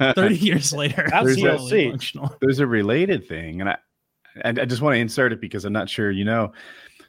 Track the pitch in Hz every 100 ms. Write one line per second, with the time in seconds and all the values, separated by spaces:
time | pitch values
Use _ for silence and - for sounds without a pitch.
0 | 131 190 202 175 196 175 139 147 143 156
1 | 151 175 - 131 - - - 208 131 131
2 | - 139 139 - 135 131 135 113 101 135
3 | 196 147 - 82 82 85 98 - _ _
4 | _ _ _ - 117 117 123 120 147 120
5 | 113 139 127 113 104 101 101 104 95 -
6 | 104 95 104 113 107 - - - - _